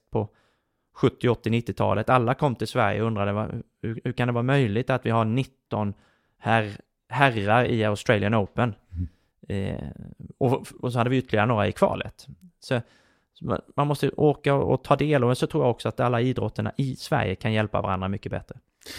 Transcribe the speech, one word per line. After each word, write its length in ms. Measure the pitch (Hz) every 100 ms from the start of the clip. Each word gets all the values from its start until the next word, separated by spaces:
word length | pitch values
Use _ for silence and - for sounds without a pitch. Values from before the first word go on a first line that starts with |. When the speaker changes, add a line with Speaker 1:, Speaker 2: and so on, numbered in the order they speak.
| _
Speaker 1:
på 180 | 110 107 - _ _ _ _ _ -
sjuttio, 340 | 117 - 127
åttio, 200 | 113 110
nittiotalet. 600 | 117 - 98 104 101 110
Alla 240 | 127 117
kom 220 | 131 151 113
till 120 | 110
Sverige 340 | - 104 104
och 60 | 113
undrade, 240 | 107 101
vad, 300 | 101 107 113 - _
hur, 200 | 110 113
hur 80 | 123
kan 160 | 120 123
det 60 |
vara 100 | 120
möjligt 460 | 123 139 120 104 -
att 160 | 127 113
vi 40 |
har 160 | 113 110
nitton 680 | 120 131 _ _ 107 104 101 _ _ _ _
herr-, 400 | - 113 107 101 - _ _
herrar 560 | 123 139 110 98 117 123
i 180 | 117 107
Australian 500 | 104 - 110 101 113
Open? 400 | 95 - 120 101 _
Speaker 2:
Mm. 160 | 87 87 - _ _ -
Speaker 1:
Eh, 420 | 98 98 - 69 - - - - -
och, 300 | 131 127 - -
och 140 | 123
så 40 | 120
hade 120 | 120
vi 80 | 131
ytterligare 280 | - 107 110
några 220 | 110 98
i 40 |
kvalet. 560 | - - - - - - - 180 _
Så, 220 | - 123 - _ _ _ _
så 120 | _ 160
man, 160 | - - -
man 120 | 147
måste 220 | 143 143
åka 440 | - 151 139 147 139
och, 180 | -
och 100 | 131
ta 120 | - 143
del, 280 | 147 143
och 140 | 120 127
så 100 | 156
tror 160 | 156
jag 80 | 131
också 180 | 113 120
att 100 | -
alla 220 | 123 120
idrotterna 500 | 127 117 107 - 110 -
i 180 | 135 131
Sverige 400 | - 143 104 95
kan 180 | 117
hjälpa 280 | 110 107 -
varandra 260 | 104 92 95
mycket 240 | 98 -
bättre. 240 | - - - - _ -